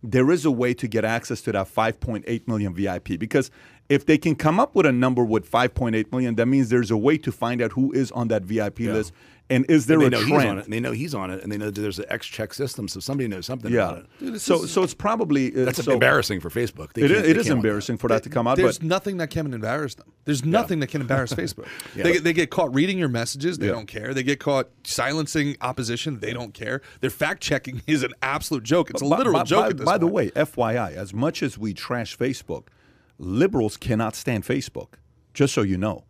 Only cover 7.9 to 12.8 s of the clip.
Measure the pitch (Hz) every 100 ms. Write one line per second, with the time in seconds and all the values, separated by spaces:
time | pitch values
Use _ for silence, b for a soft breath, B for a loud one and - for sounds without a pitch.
7.9 | 127 135 - 117 107 92 110 104 101 113
8.9 | 107 101 b b b _ 131 131 160 120
9.9 | 156 139 117 110 147 123 98 104 110 123
10.9 | 113 156 127 92 95 98 104 104 101 104
11.9 | 95 104 113 - - 107 - 131 -